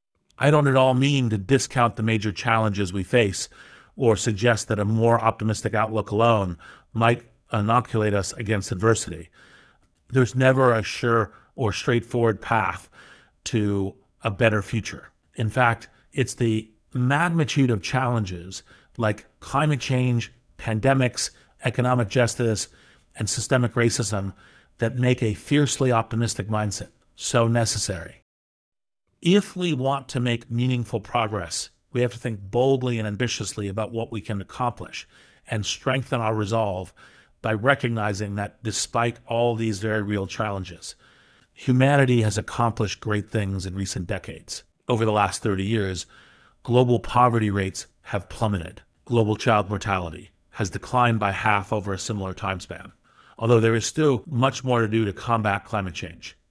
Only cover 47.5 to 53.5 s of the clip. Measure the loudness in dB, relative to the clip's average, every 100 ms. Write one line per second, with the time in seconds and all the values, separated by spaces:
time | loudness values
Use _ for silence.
47.5 | 0 -2 -6 -14 _ -8 -8 -8 -4 -2
48.5 | -2 -4 -14 -20 _ -2 0 2 0 2
49.5 | 2 2 -4 -2 -4 -4 -12 -18 _ _
50.5 | -8 -6 -6 -2 2 2 2 -2 -2 0
51.5 | 0 -2 -4 -4 -6 -6 -6 -6 -6 -6
52.5 | -6 -10 -16 -18 -20 _ _ _ -2 4